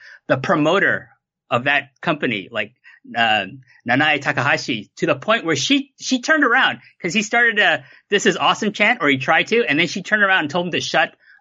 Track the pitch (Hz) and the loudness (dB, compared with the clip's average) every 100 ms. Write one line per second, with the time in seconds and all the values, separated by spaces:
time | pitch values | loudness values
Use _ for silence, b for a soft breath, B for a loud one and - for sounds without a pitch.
0 | B B - 139 131 175 151 190 165 101 | B B -4 -2 0 0 2 2 0 -2
1 | 95 _ _ _ - 123 127 143 135 _ | -6 _ _ _ -6 -4 0 -2 -2 _
2 | - 151 147 107 87 113 104 _ B B | -4 -2 -2 -4 -6 -6 -8 _ B B
3 | - 117 117 110 95 135 - b - 127 | -10 -2 2 2 0 -10 -20 b -2 0
4 | 151 147 139 131 127 156 - 117 104 - | 2 0 -2 -2 0 -2 -2 -8 -8 -4
5 | 165 139 - 226 165 151 - 277 277 _ | -2 -2 0 -2 0 -2 2 0 -2 _
6 | - 254 247 311 285 247 214 117 b b | -4 -2 0 2 4 4 2 -2 b b
7 | 180 190 214 240 240 214 190 151 B B | -4 -2 0 0 2 2 2 0 B B
8 | B 196 196 170 151 180 220 202 214 240 | B 0 2 2 0 0 -2 0 0 2
9 | 147 135 131 165 175 233 214 147 170 208 | 0 0 2 0 2 0 2 0 -2 -4
10 | 180 214 196 190 156 180 180 156 127 165 | -2 0 2 2 0 -2 -4 -4 -2 0
11 | 165 - b b | 0 -4 b b